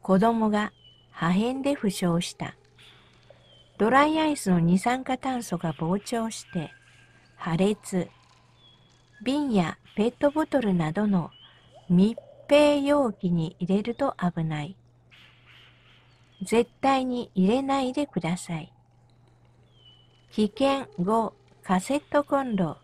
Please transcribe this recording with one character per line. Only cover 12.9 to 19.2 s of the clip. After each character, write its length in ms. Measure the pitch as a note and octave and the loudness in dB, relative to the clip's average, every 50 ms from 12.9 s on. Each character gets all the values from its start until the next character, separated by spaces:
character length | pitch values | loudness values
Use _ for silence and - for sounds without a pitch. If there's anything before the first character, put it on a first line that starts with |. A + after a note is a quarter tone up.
| C#4+ D4 C#4 A#3 | 2 2 2 0
器 200 | G3+ _ - F3+ | -2 _ -2 -2
に 240 | F3 E3+ D#3+ D#3 - _ | 0 0 -2 -4 -6 _
入 200 | F3+ E3+ F#3+ G3+ | -2 0 0 0
れ 40 | |
る 140 | G#3+ A#3+ A#3 | 0 -4 -4
と 200 | - C#4+ - - - | -4 -4 -4 -4 -2
危 220 | - F3+ - F3 D#3+ | -4 -4 -2 -2 -4
な 180 | D#3+ D#3+ D3+ | -4 -4 -6
い。 140 | D3 D#3 G3+ _ _ _ _ _ _ _ - - - - _ _ _ - - - - - _ _ _ _ _ _ _ _ _ _ _ _ _ _ G3 | -6 -8 -12 _ _ _ _ _ _ _ -20 -20 -20 -20 _ _ _ -20 -20 -20 -20 -20 _ _ _ _ _ _ _ _ _ _ _ _ _ _ -6
絶 260 | - A3 A3+ A#3+ - _ _ | 0 0 0 0 0 _ _
対 260 | - C4+ C4+ C4 C4 | 0 2 2 2 0
に 260 | B3+ B3 A#3+ A#3 - _ | -2 -4 -6 -6 -6 _
入 140 | F#3+ F#3 F#3+ | 2 2 4
れ 140 | A#3 C4 C4+ | 4 2 0
な 180 | C4+ C4+ C#4 | 0 -2 -2
い 100 | C4 B3+ | -2 -2
で 140 | B3+ D4 D4 | -2 -4 -4
く 140 | - - F#3 | -4 -4 -4
だ 180 | E3 D#3+ F3+ F3+ | -4 -4 -4 -4
さ 220 | - - E3+ D#3+ | -6 -8 -10 -10
い。 120 | D#3+ - _ _ _ _ _ _ _ _ _ _ | -10 -12 _ _ _ _ _ _ _ _ _ _